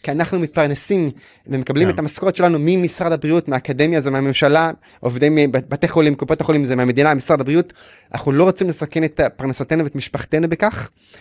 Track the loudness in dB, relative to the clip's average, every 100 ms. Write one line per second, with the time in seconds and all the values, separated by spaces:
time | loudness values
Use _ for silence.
0 | -6 -4 -2 -2 -2 0 0 -2 -2 -2
1 | -2 -6 -18 _ -8 -6 -2 0 2 0
2 | -6 -2 -4 2 2 2 2 2 0 -2
3 | -2 -2 0 0 0 -4 -4 0 2 2
4 | 0 0 0 2 2 4 2 -4 _ -6
5 | -6 0 2 4 2 0 -4 -4 0 2
6 | 2 2 -2 -2 0 0 2 0 0 2
7 | 2 2 0 0 2 0 0 -8 -20 -20
8 | _ -8 -2 4 4 2 -2 -4 -4 -2
9 | -2 0 -2 -2 -6 -6 -2 -2 -2 -6
10 | -8 -10 -4 -2 0 0 -2 -4 -14 _
11 | _ -20